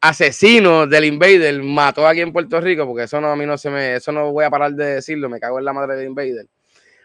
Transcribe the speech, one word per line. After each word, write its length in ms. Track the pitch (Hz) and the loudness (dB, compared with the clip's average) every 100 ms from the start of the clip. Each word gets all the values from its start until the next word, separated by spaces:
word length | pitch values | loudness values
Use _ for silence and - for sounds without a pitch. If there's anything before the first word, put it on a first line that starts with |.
asesino 840 | 156 151 175 - 202 233 185 160 147 | 0 2 0 4 6 6 6 4 4
del 180 | 151 | 2
Invader 580 | 156 147 185 190 156 143 | 2 2 4 6 4 -2
mató 440 | 139 147 139 139 156 | -2 0 0 2 2
aquí 140 | 165 | 2
en 120 | 170 | -2
Puerto 280 | 170 160 165 | -4 -4 -2
Rico, 260 | 175 165 135 | -2 -2 -4
porque 180 | 120 | -6
eso 160 | 117 147 | -6 -4
no, 100 | 151 | -4
a 60 | 147 | -4
mí 100 | 147 | -4
no 100 | 143 | -6
se 140 | 147 | -6
me, 240 | 139 135 | -4 -4
eso 180 | 123 - | -4 -4
no 200 | 151 147 | -4 -4
voy 120 | 147 | 0
a 60 | 151 | 0
parar 220 | 147 147 | 0 -4
de 240 | 143 147 135 | -2 -4 -4
decirlo, 340 | 135 156 135 | -6 -8 -8
me 100 | 117 | -8
cago 180 | 120 131 | -8 -6
en 60 | |
la 80 | 139 | -6
madre 240 | 139 139 135 | -6 -6 -8
del 120 | 135 | -8
Invader. 380 | 135 135 117 101 _ _ _ _ _ | -8 -8 -8 -14 _ _ _ _ _